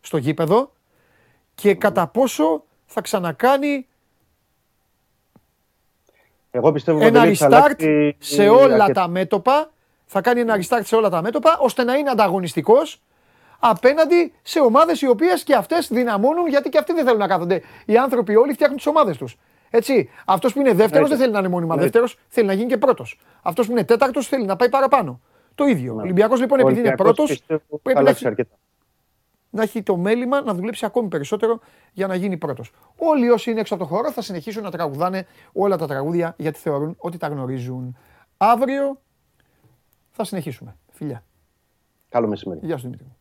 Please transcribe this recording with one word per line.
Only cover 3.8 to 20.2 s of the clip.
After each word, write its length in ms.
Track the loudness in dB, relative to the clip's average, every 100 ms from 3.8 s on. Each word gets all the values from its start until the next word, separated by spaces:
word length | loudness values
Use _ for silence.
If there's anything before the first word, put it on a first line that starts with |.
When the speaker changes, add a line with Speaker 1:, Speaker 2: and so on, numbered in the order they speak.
| -8 _ _ _ _ _ _ _ _ _ _ _ _ _ _ _ _ _ _ _ _ _ _ _ _ _ _
Speaker 2:
Εγώ 200 | 0 0
πιστεύω, 280 | 0 -2 2
Speaker 1:
ένα 200 | 4 6
Speaker 2:
Παντελή, 160 | 4 4
θα 120 | 6
Speaker 1:
restart 40 |
Speaker 2:
αλλάξει 640 | 6 6 2 0 2 0 -2
Speaker 1:
σε 300 | -6 2 6
όλα 340 | 8 6 6
Speaker 2:
αρκετά. 180 | 2 2
Speaker 1:
τα 60 | -2
μέτωπα, 640 | -4 -2 -2 2 0 0 _ _ _ _
θα 160 | -2
κάνει 180 | 0 0
ένα 160 | 0 -2
restart 240 | 0 -4
σε 120 | 0 0
όλα 140 | 2
τα 120 | 0
μέτωπα, 360 | -4 0 2 2
ώστε 240 | 0 0
να 120 | -2 0
είναι 140 | 0
ανταγωνιστικός 920 | 0 0 0 -4 -6 2 2 2 -10 _ _ _ _ _ _
απέναντι 760 | 0 2 0 0 2 2 0 _
σε 180 | -8 0
ομάδες 420 | 2 4 2 0
οι 60 | 0
οποίες 360 | 0 2 0
και 120 | 0 0
αυτές 320 | 0 -4 -2
δυναμώνουν, 600 | -2 -2 0 0 0 0
γιατί 220 | -2 0
και 80 | -2
αυτοί 160 | -2
δεν 120 | -2 0
θέλουν 140 | 0
να 80 | 0
κάθονται. 340 | -2 -2 -4 -4 -18 0
Οι 120 | 2
άνθρωποι 380 | 2 -2 2 4
όλοι 180 | 2
φτιάχνουν 240 | 2 -2 0
τις 100 | -2
ομάδες 300 | 0 0 -2
τους. 200 | -10 -14 _ _ _
Έτσι, 400 | -2 2 0 0 -8